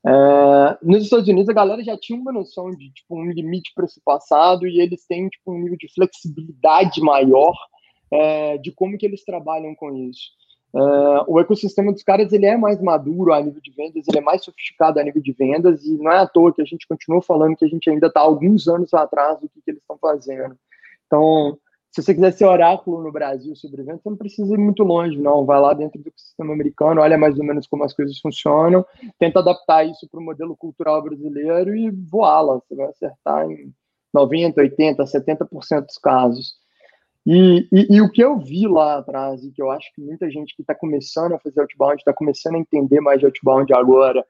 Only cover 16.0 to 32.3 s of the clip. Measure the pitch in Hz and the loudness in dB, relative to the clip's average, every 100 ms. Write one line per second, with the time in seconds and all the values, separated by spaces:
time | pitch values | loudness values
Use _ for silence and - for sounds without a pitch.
16 | 156 180 185 170 170 - 147 170 - 160 | 0 2 2 4 2 2 -8 -8 -12 -12
17 | - 175 - 160 156 160 156 165 165 151 | -2 -2 0 0 0 0 -2 0 -2 0
18 | 156 151 156 147 175 214 147 170 175 165 | 0 2 2 2 2 2 2 -2 0 0
19 | 147 147 147 156 151 _ - 151 _ 156 | 0 -2 -2 -4 -12 _ -12 -12 _ -6
20 | 160 147 135 131 131 127 _ _ _ _ | -4 -4 -8 -12 -12 -14 _ _ _ _
21 | _ 151 156 156 147 147 _ _ _ - | _ 2 2 2 -2 -6 _ _ _ -6
22 | 139 165 185 180 196 180 170 190 185 170 | -2 2 2 4 4 6 4 2 -4 -8
23 | 160 151 143 135 139 147 147 139 135 165 | -8 -8 -8 -8 -12 -18 -18 -16 -14 -14
24 | 208 208 202 202 196 208 208 202 196 170 | -12 -12 -12 -8 -4 0 0 2 0 0
25 | 170 147 143 147 135 139 143 147 151 151 | -2 -2 0 2 4 4 4 0 -4 -10
26 | 151 _ _ - 156 151 147 - 151 160 | -20 _ _ -12 -8 -4 -6 -2 0 2
27 | 151 160 151 139 147 147 - 143 143 - | 4 4 2 0 -4 -6 -6 -6 -6 -6
28 | 143 139 151 131 156 147 165 185 185 _ | -8 -8 -10 -6 -2 2 4 2 0 _
29 | - _ 170 180 180 180 - 156 160 - | -20 _ 0 2 2 -2 2 2 2 -6
30 | 160 165 165 143 165 156 165 143 160 156 | -20 -16 -14 -12 -12 -12 -16 -8 -4 -4
31 | 151 143 147 143 156 170 185 214 226 190 | -4 -12 -12 -8 -4 -2 -2 -4 -6 -8
32 | 170 196 190 | -6 -2 2